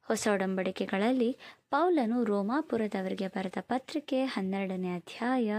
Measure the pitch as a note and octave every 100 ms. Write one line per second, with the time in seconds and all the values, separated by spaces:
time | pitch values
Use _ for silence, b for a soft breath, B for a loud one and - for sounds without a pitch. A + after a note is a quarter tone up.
0 | - A3 A3+ G3+ F#3+ F#3+ F#3 F#3 F#3+ F#3+
1 | G#3+ C4 A#3 - B B _ C#4 F4 E4
2 | A3 A#3+ A3 G3+ G3+ C4+ D#4 A3+ G#3+ G3+
3 | F#3+ F#3+ F#3+ F#3+ F#3+ G3 - B3 - D#4
4 | - C4 C4 A#3 F#3+ G3 F#3+ F#3 F#3 F3+
5 | - - A#3+ C4 A3